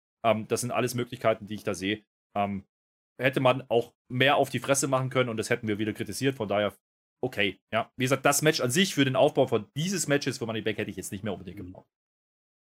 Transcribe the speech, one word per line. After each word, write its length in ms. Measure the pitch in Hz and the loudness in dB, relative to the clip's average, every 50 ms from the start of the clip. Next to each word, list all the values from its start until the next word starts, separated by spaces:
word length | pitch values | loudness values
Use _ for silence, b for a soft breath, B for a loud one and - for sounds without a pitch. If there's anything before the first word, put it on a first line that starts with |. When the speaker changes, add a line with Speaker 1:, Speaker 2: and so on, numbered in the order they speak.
| _ _ _ _ - | _ _ _ _ 2
Speaker 1:
Ähm, 220 | 117 107 110 107 - | 2 2 2 0 -2
das 120 | 117 107 | -2 -2
sind 80 | - 123 | -2 -2
alles 240 | - - 120 123 123 | 0 0 0 0 0
Möglichkeiten, 520 | 123 123 - - - - 113 110 - 107 | -4 -4 -6 -6 0 2 2 2 2 -2
die 80 | 98 110 | -10 -10
ich 100 | 101 - | -6 -4
da 100 | 110 98 | -4 -4
sehe. 280 | 82 95 98 107 104 _ _ _ _ _ _ - | -2 -2 -2 -2 -4 _ _ _ _ _ _ -4
Ähm, 280 | 104 101 101 98 98 - _ _ _ _ _ _ _ _ _ _ - | -2 -2 -2 -2 -6 -10 _ _ _ _ _ _ _ _ _ _ -2
hätte 200 | 123 135 135 156 | -2 0 2 4
man 240 | 135 127 127 131 - - | 4 4 2 2 0 0
auch 240 | 113 120 117 - _ _ _ - | 0 0 0 0 _ _ _ -6
mehr 260 | 127 123 131 135 143 | 0 2 4 4 4
auf 120 | 104 135 - | 4 2 0
die 100 | - 117 | -2 -4
Fresse 260 | - - 139 - 151 139 | 0 0 0 2 2 0
machen 220 | 135 127 131 127 | 0 0 0 0
können 180 | 127 131 123 120 | 0 0 0 0
und 80 | 110 110 | -2 -4
das 120 | 104 - | -2 -2
hätten 180 | 120 - - 110 | -2 -2 0 -4
wir 100 | 104 98 | -2 -2
wieder 140 | 110 107 | -2 -4
kritisiert, 440 | 104 - 90 98 92 - 127 139 131 | -4 -6 -8 -8 -6 -2 -2 -2 -2
von 120 | 131 110 98 | -2 -4 -2
daher 240 | 101 104 104 98 - _ _ _ _ _ _ _ _ - | 0 0 0 0 -2 _ _ _ _ _ _ _ _ -8
okay, 380 | - 127 - 107 101 98 90 _ _ - - | -8 -6 -2 0 0 0 -2 _ _ -4 -2
ja. 160 | 113 113 - _ | -2 -2 -4 _
Wie 80 | - 127 | -2 0
gesagt, 200 | 127 139 131 - | 2 2 2 4
das 180 | 143 143 - | 2 2 4
Match 180 | 156 156 - - | 4 2 2 2
an 100 | 123 123 | 0 0
sich 240 | 120 175 196 190 - | 2 2 2 2 2
für 100 | 147 135 | 2 2
den 120 | 131 131 | 2 4
Aufbau 320 | - 131 147 - 151 131 - | 4 4 4 4 2 2 2
von 180 | 120 110 104 - - | 2 -2 -2 -4 -6
dieses 300 | 143 160 190 202 170 - | -6 -4 -4 -2 -2 0
Matches 320 | 143 143 143 - 139 120 - | 0 0 0 0 -2 -4 -4
für 80 | 120 | -6
Money 140 | 110 110 110 | -6 -4 -4
in 40 | 104 | -4
the 40 | 110 | -4
Bank 80 | 104 - | -4 -4
hätte 120 | 107 107 | -4 -6
ich 60 | 95 | -6
jetzt 140 | 95 90 - | -10 -10 -8
nicht 140 | 104 98 101 | -8 -6 -6
mehr 80 | 107 | -6
unbedingt 260 | 92 - 87 87 90 101 | -6 -6 -10 -14 -14 -14
Speaker 2:
Mhm. 80 | 92 | -14
Speaker 1:
gebraucht. 220 | 90 92 - - _ _ _ _ _ _ _ _ _ _ _ _ _ _ _ _ _ | -14 -16 -20 -20 _ _ _ _ _ _ _ _ _ _ _ _ _ _ _ _ _